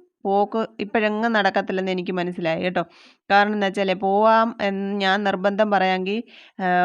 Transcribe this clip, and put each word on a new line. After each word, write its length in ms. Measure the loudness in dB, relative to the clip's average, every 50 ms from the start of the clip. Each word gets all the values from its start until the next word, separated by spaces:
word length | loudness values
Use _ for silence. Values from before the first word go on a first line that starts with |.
| _ _ _ _ -2
"പോക്ക് 360 | 0 2 2 0 0 -2 -4 -4 -6 -6 -10 -6
ഇപ്പോഴെങ്ങും 460 | -4 -2 0 0 0 0 0 -2 0 2
നടക്കത്തില്ലെന്ന് 560 | 2 2 2 0 0 -2 -2 -4 -4 -2 -2 -4
എനിക്ക് 180 | -4 -4 -4 -4 -4
മനസ്സിലായി 420 | -4 -4 -6 -4 -4 -2 -2 -2 -2
കേട്ടോ." 200 | -2 -2 -4 -4 -6 -10 -20 -20 -20 _ _ _ 2
കാരണം 240 | 4 4 4 4 0
എന്താ 120 | 0 -2 -2
വെച്ചാലേ, 260 | -2 -2 -2 -2 -2 -2 -2
പോവാം 440 | 0 2 4 4 4 6 4 2 0 -2 -4 -4
എന്ന് 220 | -4 -4 -4 -4 -4 -4 -2 0
ഞാൻ 140 | 0 0 0 0
നിർബന്ധം 420 | -2 -2 0 -2 0 0 0 0 2 2
പറയാമെങ്കിൽ, 440 | 2 2 2 0 -2 -2 -4 -4 -6 -6 -10 -16 -20 -20 -16 _ -4 -2
ആ, 40 | 0 2 4